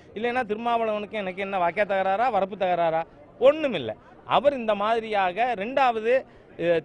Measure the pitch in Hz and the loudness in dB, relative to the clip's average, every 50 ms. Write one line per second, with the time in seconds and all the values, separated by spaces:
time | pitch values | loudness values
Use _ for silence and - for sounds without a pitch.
0 | - - - 202 220 240 240 254 247 190 208 220 233 240 233 233 226 220 214 208 | -20 -14 -10 -6 -4 -4 -2 -2 -2 -4 -4 -4 -2 -2 0 0 0 -2 -2 -4
1 | 208 196 214 214 196 185 180 190 196 196 196 185 175 170 165 214 208 185 196 190 | -6 -8 -8 -6 -6 -6 -6 -6 -6 -4 -2 0 0 0 0 0 0 0 0 0
2 | 190 190 190 202 240 269 220 190 196 190 214 185 196 180 180 170 170 165 160 160 | 0 0 0 0 0 0 2 0 0 -2 -2 -2 -2 0 0 2 2 0 0 0
3 | 165 - - - - - - - 226 269 302 320 311 269 214 156 123 107 107 - | -4 -6 -12 -20 -20 -14 -2 4 6 6 6 4 0 -2 -2 -4 -4 -6 -8 -10
4 | - - - - - 120 135 185 233 285 285 254 226 220 208 202 202 214 233 233 | -12 -20 -20 -14 -4 0 2 2 4 2 0 0 0 -2 0 0 0 0 -2 -2
5 | 220 220 208 196 190 180 175 208 240 254 233 185 196 233 269 285 269 247 233 220 | -2 -2 -2 0 0 0 0 0 -2 -2 -2 -4 -4 -2 0 2 2 2 2 0
6 | 214 233 254 269 - - - - - - - - 165 170 170 165 | 0 0 0 0 0 -4 -18 -20 -20 -18 -8 -4 0 2 2 0